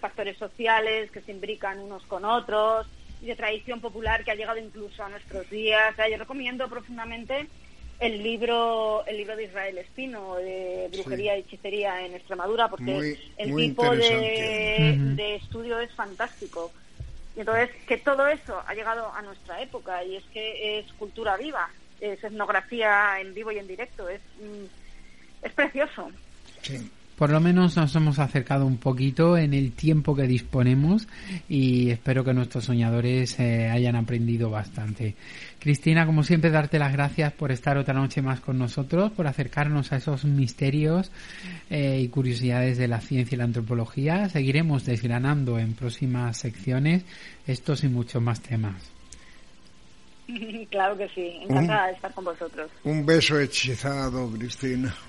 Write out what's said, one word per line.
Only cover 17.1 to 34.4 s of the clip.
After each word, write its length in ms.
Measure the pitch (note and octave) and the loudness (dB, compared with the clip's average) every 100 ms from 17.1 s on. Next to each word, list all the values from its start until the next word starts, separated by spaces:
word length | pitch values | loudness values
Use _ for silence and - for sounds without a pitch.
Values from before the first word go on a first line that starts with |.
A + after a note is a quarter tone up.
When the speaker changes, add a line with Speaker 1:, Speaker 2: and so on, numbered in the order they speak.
| - - - | -12 -12 -8
Speaker 1:
Y 40 | |
entonces, 280 | G#3+ A3+ A#3+ - - | -2 0 0 -4 -4
que 120 | A#3+ | -2
todo 280 | - C4+ C#4 | 0 2 2
eso 340 | D4+ - F#3+ - | 2 -4 -10 -8
ha 80 | |
llegado 380 | G3+ A3 A3+ A3 | -8 -4 -4 -6
a 80 | G#3 | -10
nuestra 400 | G#3 F#3+ - F3 | -12 -16 -12 -12
época 400 | B3+ B3 G#3 F3+ F3+ | -10 -12 -8 -8 -8
y 100 | F#3+ | -10
es 80 | - | -12
que 460 | A3 A3 G#3+ G#3+ G#3+ | -10 -10 -6 -6 -6
es 60 | G#3 | -8
cultura 420 | - G#3 - A3 F#3+ | -14 -14 -6 -2 -2
viva, 340 | C#4+ C4 F3 - - - | -2 -4 -6 -8 -20 -10
es 240 | G#3 G3 | -8 -6
etnografía 960 | G#3+ G#3+ G3+ G3+ - A#3+ A3 G3+ G#3 G3 | -10 -6 0 0 0 0 4 4 4 0
en 140 | F#3+ | -6
vivo 180 | F#3+ A3+ | -10 -8
y 60 | G#3+ | -8
en 100 | G3 | -8
directo, 400 | F#3+ B3 - F3+ | -10 -10 -10 -10
es, 140 | G3+ - - | -10 -12 -16
mm, 1040 | G#3 G#3 G3 - - - - - - - - | -14 -14 -16 -16 -18 -18 -18 -20 -20 -12 -8
es 60 | |
precioso. 580 | - C#4+ C4+ D4 - F3+ - - - - - | 0 0 0 -2 -2 -12 -14 -20 -20 -20 -16
Speaker 2:
Sí. 280 | - C3+ G#2+ - - - | -10 -10 -10 -16 -20 0
Speaker 3:
Por 120 | D3 | 4
lo 100 | D#3 | 6
menos 380 | E3+ F3+ F3+ E3+ | 6 8 6 6
nos 180 | D#3 E3 | 4 4
hemos 240 | D#3 C#3+ | 4 4
acercado 460 | C3+ C#3+ B2 C#3 C3+ | 2 2 2 2 4
un 100 | B2 | 2
poquito 640 | C3+ B2+ C3+ C3 E3 F3 | 0 2 0 4 6 6
en 160 | D3+ | 6
el 180 | C#3+ C3 | 4 2
tiempo 460 | A#2 D3+ D#3 C#3+ C#3 | 2 4 4 4 2
que 60 | |
disponemos 840 | C3 B2 - C3+ B2 C3 D3+ G#3 A3 - G3 F#3 - | 4 2 2 4 6 6 6 4 2 -14 -10 -10 -2
y 420 | C#3+ C3 B2 B2 | 2 4 6 4
espero 340 | A#2 - C3 B2+ | 2 2 2 4
que 80 | |
nuestros 320 | B2+ B2 C3 A2+ | 2 2 -2 0
soñadores, 760 | A#2+ A#2 A#2 B2 B2+ B2 - | 2 4 4 2 2 0 0
eh, 300 | A#2+ A#2 A2+ | 2 2 2
hayan 240 | A#2+ B2 A#2+ | 2 2 2
aprendido 540 | A#2 A#2+ A#2 A#2 | 0 0 0 2